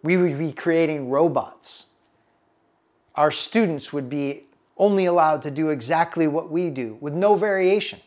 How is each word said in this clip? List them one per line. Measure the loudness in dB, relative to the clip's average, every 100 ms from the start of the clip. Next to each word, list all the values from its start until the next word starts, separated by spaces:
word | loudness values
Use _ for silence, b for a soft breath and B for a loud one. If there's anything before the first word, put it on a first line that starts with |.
We | 2 2
would | 2 0
be | -6
creating | -4 0 2 2 0 -2
robots. | 2 2 2 -4 -12 -12 -12 -14 _ _ _ _ _ _ _ _ _ _ _ _ 0
Our | 0
students | 0 -2 0 0 -2 -6
would | -8 -6
be | -4 -4 -6 _ _ _ 0
only | 2 4 2
allowed | 4 2 2
to | -4
do | -4 -2
exactly | -2 -2 0 0 0 0
what | 0 -4
we | -4 -4
do | -4 -8 -8
with | -8
no | 0 2 4
variation | 2 2 2 2 -2 -10